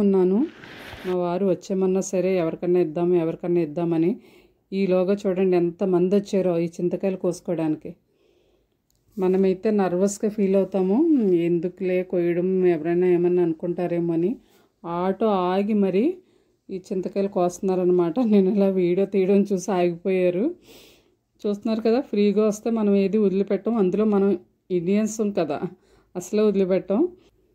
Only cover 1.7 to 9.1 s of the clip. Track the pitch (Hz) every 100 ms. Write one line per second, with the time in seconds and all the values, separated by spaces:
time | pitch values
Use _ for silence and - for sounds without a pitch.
1.7 | 190 190 190 180 185 185 185 165 160 175
2.7 | 180 165 165 175 175 165 165 175 175 156
3.7 | 156 170 160 170 254 - - _ _ -
4.7 | 196 190 185 185 202 202 185 190 180 175
5.7 | 170 196 175 180 202 202 196 180 170 170
6.7 | - 175 170 196 190 180 175 - 165 160
7.7 | 156 170 170 _ _ _ _ _ _ _
8.7 | _ _ _ _